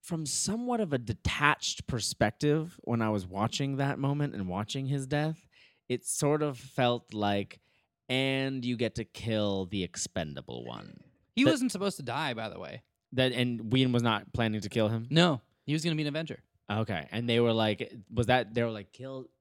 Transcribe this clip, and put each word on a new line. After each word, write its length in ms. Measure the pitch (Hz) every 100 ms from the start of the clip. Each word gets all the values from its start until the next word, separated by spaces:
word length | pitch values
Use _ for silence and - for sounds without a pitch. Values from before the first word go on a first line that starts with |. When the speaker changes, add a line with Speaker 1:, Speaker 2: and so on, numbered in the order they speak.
Speaker 1:
from 240 | - 165 147
somewhat 540 | - - 220 247 240
of 120 | 196
a 40 | 139
detached 880 | 113 110 - - 147 147 - - -
perspective, 920 | 120 - - 107 - 147 151 160 -
when 180 | - 117
I 80 | 110
was 160 | 107 90
watching 520 | 95 110 - 139 135
that 220 | 139 -
moment 340 | 139 143 147 -
and 120 | 92
watching 400 | 92 107 135 135
his 200 | 143 131
death, 400 | 147 156 160 _ _ _ _ _
it 160 | 123 -
sort 360 | - 143 151
of 140 | 151 127
felt 560 | 135 - 123 120 _
like, 460 | 107 104 101 98 - _ _ _ _ _
"And 540 | 127 135 135 135 135 120
you 100 | 120
get 180 | 113 -
to 100 | 110
kill 600 | - 113 110 104 98 92
the 180 | 101
expendable 840 | 87 - - - 78 69 64 60 60
one." 340 | 58 50 - - _ _ -
Speaker 2:
He 80 |
Speaker 1:
That 80 | 277
Speaker 2:
wasn't 200 | 302 254
supposed 260 | 185 202 -
to 60 |
die, 300 | 135 123 156
by 160 | 113 110
the 100 | -
way. 240 | 92 120 _ _ _
Speaker 1:
That, 180 | 123 131
and 400 | 120 123 117 113
Whedon 200 | 131 131
was 120 | 120
not 300 | 117 107 -
planning 280 | - 113 107
to 80 | 101
kill 180 | 120 107
him? 180 | 113 117
Speaker 2:
No, 320 | 151 175 131 _ _ -
he 80 |
was 100 | 151
gonna 120 | 165 156
be 60 |
an 40 | 147
Avenger. 300 | 147 160 - _ _ -
Speaker 1:
Okay, 360 | 104 113 90 76
and 160 | 110 120
they 120 | 117
were 100 | 120
like, 420 | 113 110 104 - - -
was 160 | 117 117
that, 260 | 127 107
they 100 | 117
were 80 | 117
like, 220 | 110 98
"Kill," 340 | - 131 135 127 _